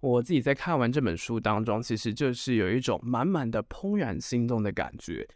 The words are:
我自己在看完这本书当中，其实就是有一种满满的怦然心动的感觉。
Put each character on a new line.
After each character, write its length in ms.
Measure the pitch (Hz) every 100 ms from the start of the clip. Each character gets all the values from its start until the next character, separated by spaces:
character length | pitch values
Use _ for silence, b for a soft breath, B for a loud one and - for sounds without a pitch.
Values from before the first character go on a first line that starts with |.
我 200 | 139 123
自 120 | 120
己 100 | 160
在 100 | 123
看 240 | 139 - 160
完 140 | 120
这 100 | 135
本 160 | 123 82
书 220 | - 117
当 260 | 107 107
中， 160 | 113 110
其 160 | 123 110
实 160 | 117
就 200 | 104 143
是 240 | 123 - 120
有 160 | 92
一 80 | 117
种 180 | 131 -
满 200 | 117 123
满 240 | 143 185 120
的 140 | 113
怦 340 | 104 - 196 208
然 240 | 139 90
心 280 | - 123 117
动 140 | 120
的 100 | 104
感 200 | 92 69 -
觉。 280 | - 73 -